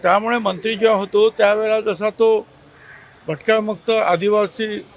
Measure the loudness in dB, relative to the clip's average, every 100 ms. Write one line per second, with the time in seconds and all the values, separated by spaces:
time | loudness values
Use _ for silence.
0 | 2 2 2 -2 -2 -4 -6 0 2 2
1 | 0 2 0 2 2 2 0 -2 -2 -4
2 | -4 0 2 2 -2 -20 -20 -20 -20 -20
3 | -20 -20 -10 -8 0 0 0 -6 -2 0
4 | 0 0 0 0 0 -4 -8 -8 -12